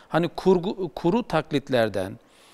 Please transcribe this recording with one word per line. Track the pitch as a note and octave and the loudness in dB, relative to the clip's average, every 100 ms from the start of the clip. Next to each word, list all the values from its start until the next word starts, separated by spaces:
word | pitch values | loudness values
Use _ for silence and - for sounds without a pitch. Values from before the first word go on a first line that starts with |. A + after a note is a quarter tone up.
| - | -4
Hani | D#3+ E3+ | -2 -2
kurgu, | - F#3 F#3+ F#3 A#3 F3+ | -2 2 4 2 -6 -8
kuru | - E3+ A3+ | -2 0 0
taklitlerden, | - D#3+ - C#3+ - B2+ A2+ G2+ F#2+ A#2 _ _ - | 0 -2 -2 -4 0 0 2 0 -6 -8 _ _ -20